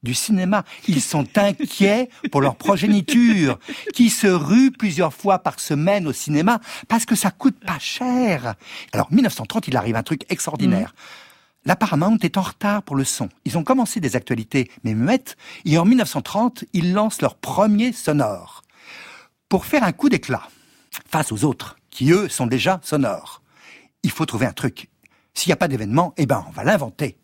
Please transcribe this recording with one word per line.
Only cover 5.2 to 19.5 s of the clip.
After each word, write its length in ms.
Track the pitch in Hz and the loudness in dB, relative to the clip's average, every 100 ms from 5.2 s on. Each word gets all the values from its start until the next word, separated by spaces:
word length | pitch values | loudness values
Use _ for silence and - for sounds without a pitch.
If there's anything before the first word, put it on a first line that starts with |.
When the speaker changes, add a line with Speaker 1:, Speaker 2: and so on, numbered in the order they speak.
| 196 185 | 0 0
Speaker 1:
par 180 | - - | 0 -6
semaine 480 | - 147 165 202 160 | -4 0 2 0 0
au 60 | |
cinéma, 480 | 120 - 151 180 233 - - - | -6 -2 0 2 0 -2 -18 -2
parce 200 | 226 - | -2 0
que 100 | 226 | 0
ça 160 | 196 | 0
coûte 260 | - 269 - | 0 -2 0
pas 140 | 185 160 | -8 -8
cher. 760 | - - 254 247 247 156 120 110 - - - | -8 -6 -2 0 0 0 -4 -10 -14 -18 -10
Alors, 180 | 104 107 | -6 2
mille 140 | 185 | 2
neuf 100 | 233 | 2
cent 120 | - 110 | -2 -6
trente, 200 | 226 - | -6 -2
il 100 | 127 | -2
arrive 200 | 113 113 | 0 -4
un 80 | |
truc 200 | - 151 - | -2 -6 -4
extraordinaire. 680 | 180 - 151 190 185 214 | -6 -6 -2 0 0 -2
Speaker 2:
Mhm. 680 | _ - - - _ _ _ | _ -20 -20 -20 _ _ _
Speaker 1:
La 100 | - | -2
Paramount 440 | 170 214 147 180 226 | 0 0 0 2 2
est 140 | 170 - | 0 -2
en 60 | |
retard 420 | - - 202 208 | -4 -4 -2 -2
pour 100 | - | -2
le 80 | 139 | -4
son. 260 | 131 - 101 _ | -2 -4 -8 _
Ils 140 | - 139 | -6 -4
ont 60 | |
commencé 340 | 151 262 226 - | 0 0 0 -2
des 160 | 156 | -2
actualités, 560 | - - 117 110 143 123 - | -2 -4 -6 -2 -2 -2 -6
mais 100 | 117 | -4
muettes, 420 | 110 135 247 - - - - | 0 2 0 -2 -20 -20 -10
et 120 | 170 156 | 0 2
en 80 | |
mille 140 | 175 254 | 4 4
neuf 120 | 190 | 2
cent 120 | 143 | -4
trente, 400 | - 202 233 - - | -6 -2 -2 -2 -6
ils 200 | 185 175 | -2 0
lancent 300 | 190 214 - | 0 0 0
leur 120 | 131 | -4
premier 580 | - - - 214 208 247 | -4 -8 0 2 4 0
sonore. 680 | 233 - 147 117 95 87 - _ _ - - - - _ _ | -2 -2 0 0 -4 -12 -20 _ _ -20 -20 -20 -20 _ _
Pour 160 | _ | _